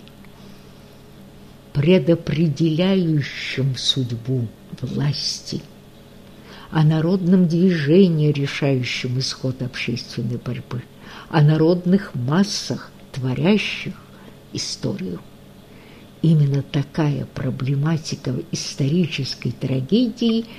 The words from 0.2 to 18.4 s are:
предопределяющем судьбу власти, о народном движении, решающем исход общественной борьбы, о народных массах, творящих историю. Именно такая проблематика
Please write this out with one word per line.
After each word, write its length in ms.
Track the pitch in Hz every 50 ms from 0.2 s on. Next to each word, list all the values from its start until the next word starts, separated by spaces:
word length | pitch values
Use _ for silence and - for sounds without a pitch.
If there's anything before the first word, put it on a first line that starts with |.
| - - - - - - - - - - - - - - - - - - - - - - - - - - - - - - -
предопределяющем 2000 | 143 139 170 185 185 139 170 170 165 170 - 143 143 170 160 143 - 165 165 156 151 180 190 196 190 175 160 156 151 131 - - - - - - - 131 139 127 -
судьбу 720 | - - - 135 131 113 120 113 113 123 131 127 117 101 - - - - - -
власти, 800 | - - - - 139 147 139 - - - - - - - - 151 - - - - - - - - - - - - - - - - - - - - - -
о 120 | - 156 156
народном 640 | 151 160 160 156 170 190 196 185 170 190 185 180 160
движении, 840 | 165 170 180 190 180 160 143 139 160 190 202 180 165 151 151 151
решающем 880 | 143 139 139 135 - - - 139 139 127 123 117 - - - 127 123 131
исход 420 | 131 - - - - 131 127 -
общественной 760 | 131 131 - - - - - - - - - - 120 123 123 113
борьбы, 440 | - 127 120 127 - - - 123 - - - - - - - - - -
о 140 | - 156 147
народных 720 | 151 156 151 156 160 180 175 180 175 185 196 - - -
массах, 760 | 131 123 123 147 180 202 - - - - - - - - - - - - -
творящих 840 | - 131 123 131 127 131 143 180 220 196 - - - - - - - - - - - - - - - - - - -
историю. 680 | - - - - - - 131 - - 185 185 - - - - - - - - - - - - - - - - - - - - - - -
Именно 380 | 160 165 156 147 143 139 139
такая 640 | 135 - - 143 139 - - - 156 147 143 135 127
проблематика 1120 | 131 - - 131 131 123 127 131 127 143 139 143 160 165 151 160 - 127 - - 135 127 135